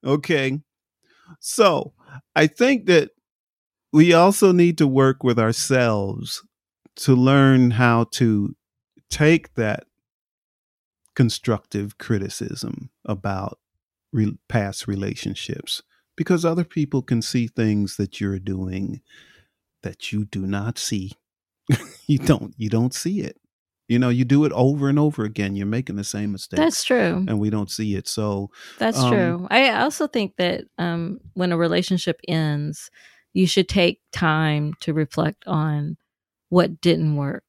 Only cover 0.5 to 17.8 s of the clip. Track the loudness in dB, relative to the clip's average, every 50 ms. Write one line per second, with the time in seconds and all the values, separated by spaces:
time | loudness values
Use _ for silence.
0.5 | -4 -4 -8 _ _ _ _ _ _ _ _ _ _ _ _ _ -20 _ -12 -10
1.5 | 0 4 4 4 4 2 -4 -6 _ _ _ _ -20 -20 _ _ _ 2 2 2
2.5 | _ 2 2 2 2 0 2 4 4 4 4 2 _ _ _ _ _ _ _ _
3.5 | _ _ _ _ _ _ _ _ 6 6 8 8 8 8 8 6 6 6 4 4
4.5 | 6 6 4 4 4 2 2 2 4 4 4 4 2 2 0 0 2 2 2 0
5.5 | 0 -2 -2 0 2 2 2 2 2 0 -2 -4 -6 -8 -8 -10 -10 -12 -14 _
6.5 | _ _ _ _ _ _ _ _ _ -6 2 4 4 6 6 6 6 6 6 6
7.5 | 6 6 6 4 4 2 2 4 4 2 2 -2 -2 0 2 2 2 2 0 -4
8.5 | -6 _ _ _ _ _ _ _ _ _ _ _ -4 0 4 4 4 2 0 -6
9.5 | _ -4 -2 -2 -2 -6 -8 _ _ _ _ _ _ _ _ _ _ _ _ _
10.5 | _ _ _ _ _ _ _ _ _ _ _ _ _ 2 2 2 2 -4 -4 -4
11.5 | -4 -4 _ _ -8 -8 -8 -8 -12 _ -6 -4 -4 -4 -4 -6 -8 -10 -10 -10
12.5 | -10 -10 -10 -10 -10 -10 -14 -18 _ _ _ -10 -10 -8 -6 -6 -6 -6 -8 -10
13.5 | -12 _ _ _ _ _ _ _ _ _ _ _ -2 -2 -2 -2 -2 -6 _ _
14.5 | -2 -2 -2 -2 -6 -8 -6 -6 -6 -4 -4 -6 -6 -6 -8 -8 -8 -8 -10 -10
15.5 | -10 -10 -8 -10 -10 -12 -12 _ _ _ _ _ _ -8 -2 0 0 0 0 -2
16.5 | -2 -2 -4 -4 -2 -4 -4 -2 -2 -4 -2 0 -2 -2 -2 -2 -2 -4 -4 -2
17.5 | _ -2 0 0 0 0